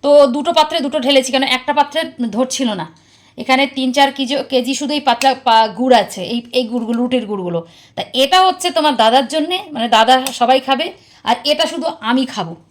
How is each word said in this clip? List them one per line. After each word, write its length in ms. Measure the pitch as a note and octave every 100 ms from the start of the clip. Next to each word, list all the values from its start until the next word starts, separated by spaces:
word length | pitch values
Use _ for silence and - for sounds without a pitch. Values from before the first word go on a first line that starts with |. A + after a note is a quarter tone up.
তো 240 | C#4 D4 C#4
দুটো 260 | C4 E4
পাত্রে 280 | E4 D4+ E4
দুটো 200 | C#4+ D4
ঢেলেছি, 320 | B3+ C#4 C4
কেন 100 | C4
একটা 300 | C4+ B3+ B3+
পাত্রে 320 | D4 C#4 D#4+ D#4+ - A#3
ধরছিল 440 | G3+ B3+ - A3+
না। 200 | G3 D#3+ _ _ _ _ -
এখানে 300 | A3+ C4 C#4
তিন 260 | C4+ C4
চার 200 | B3+ C#4
কেজি, 240 | C4+ B3+ C#4 C4
কেজি 260 | C4 A#3+
শুধু 200 | C#4 C#4+
এই 60 | D4
পাতলা 340 | C#4+ A#3 C4+
পা-, 340 | B3+ - A3+ A3+
গুড় 300 | F#3+ B3+ A#3+
আছে, 240 | G3 -
এই, 200 | F3+ A#3+ A#3
এই 120 | B3+
গুড়গুলো, 380 | A3+ B3 A3+ A#3
রুটির 240 | B3 B3+ G#3+
গুড়গুলো। 400 | G#3 F3+ E3+ E3 - _
তা 100 | - -
এটা 340 | A#3+ C4+ F#4 F#4
হচ্ছে 240 | - F4+
তোমার 260 | D#4+ D4+ C4
দাদার 320 | A3 B3 C4
জন্যে, 300 | D#4 D#4 F4+ G4
মানে 160 | C#4+ A#3
দাদা 380 | A3 A3+ C4 B3+
সবাই 280 | - A#3+ C4
খাবে, 320 | C4 C4 E4+ - _ _
আর 120 | - A#3+
এটা 220 | C#4+ D4+ E4
শুধু 200 | D#4+ D#4+ -
আমি 240 | A3 B3+
খাবো। 320 | C4 - E3+ E3+ _